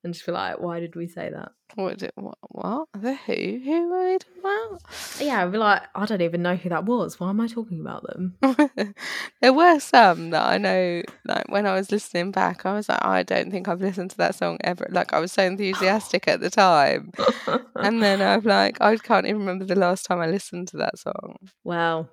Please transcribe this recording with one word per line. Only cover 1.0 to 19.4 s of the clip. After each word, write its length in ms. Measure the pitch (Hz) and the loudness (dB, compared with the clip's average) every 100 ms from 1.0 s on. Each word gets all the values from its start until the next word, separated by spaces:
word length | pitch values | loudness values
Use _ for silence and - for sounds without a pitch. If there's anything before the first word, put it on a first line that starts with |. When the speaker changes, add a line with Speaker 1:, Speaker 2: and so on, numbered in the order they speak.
| 170 | -10
Speaker 1:
say 220 | 175 175 | -8 -10
that?" 200 | 160 - _ _ | -10 -14 _ _
Speaker 2:
What 240 | - 190 - | -8 -6 -6
did, 140 | - | -10
what, 240 | - 202 - - | -12 -14 -16 -18
what? 380 | - - 247 320 | -10 -6 -6 -8
The 200 | 202 226 | -8 -6
Who? 440 | 269 - - - 233 | -6 -4 -4 -4 -6
Who 240 | 262 330 339 | -2 0 0
were 220 | 370 370 | 0 0
we 60 | 370 | -2
talking 200 | - 359 | -4 -10
about? 400 | 381 415 453 370 - - - - | -4 -4 -6 -12 -16 -16 -14 -6
Speaker 1:
Yeah, 220 | 285 233 | -2 0
I'd 60 | 180 | 0
be 60 | 208 | 2
like, 240 | 208 196 - | 4 2 0
"I 120 | - 208 | -6 -2
don't 160 | 208 | 0
even 200 | 170 175 | 0 0
know 120 | 175 | 0
who 140 | 180 180 | 0 -2
that 160 | 165 190 | -2 0
was. 320 | 240 165 - | 0 -2 -4
Why 100 | 180 | -2
am 100 | 202 | 0
I 80 | 233 | -2
talking 320 | 233 220 165 | -4 -8 -8
about 240 | 156 - - | -8 -10 -12
them?" 300 | - 185 - | -8 -8 0
Speaker 2:
<laughs> 540 | 269 254 294 - 208 - - - - _ | 0 2 0 0 -6 -6 -10 -10 -10 _
There 100 | 247 | 4
were 260 | 262 349 311 | 8 8 6
some 500 | - 262 208 165 165 | 6 8 8 6 0
that 160 | 160 - | 0 2
I 100 | 190 | 2
know, 440 | 196 190 180 170 - - - | 2 2 2 -2 -6 -12 -4
like, 180 | - - | -4 -2
when 180 | 202 208 | 0 0
I 80 | |
was 160 | 190 196 | 0 0
listening 380 | 208 - 175 180 | -4 -2 -4 -2
back, 340 | 190 185 180 | 0 0 0
I 80 | 185 | -4
was 160 | 208 208 | -4 -2
like, 160 | - | 0
"I 180 | - 95 | 2 0
don't 260 | - - - | 2 -2 -2
think 180 | 190 190 | -6 -4
I've 120 | 180 | -2
listened 280 | 190 185 185 | -4 -4 -10
to 40 | - | -2
that 160 | 175 - | -2 0
song 220 | 170 165 | -4 -4
ever." 220 | - 175 - | -6 -4 -4
Like, 220 | 180 - | -4 0
I 60 | - | -2
was 140 | 175 | 0
so 100 | - | 0
enthusiastic 880 | 185 190 196 190 185 214 - 180 - | 0 0 -4 0 2 0 0 -2 0
at 120 | - | 0
the 100 | - | 0
time. 600 | - 185 160 139 - - - | 4 6 6 6 2 -4 0
Speaker 1:
<laughs> 60 | - - - 240 - - | 0 0 -2 -4 -4 -4
Speaker 2:
And 260 | 202 233 | 0 2
then 200 | 208 196 | 2 4
I'm 200 | 196 196 | 4 2
like, 380 | 214 196 196 226 | 4 2 2 2
"I 160 | 208 220 | 2 2
can't 300 | - 208 185 | 2 2 2
even 140 | 214 | -2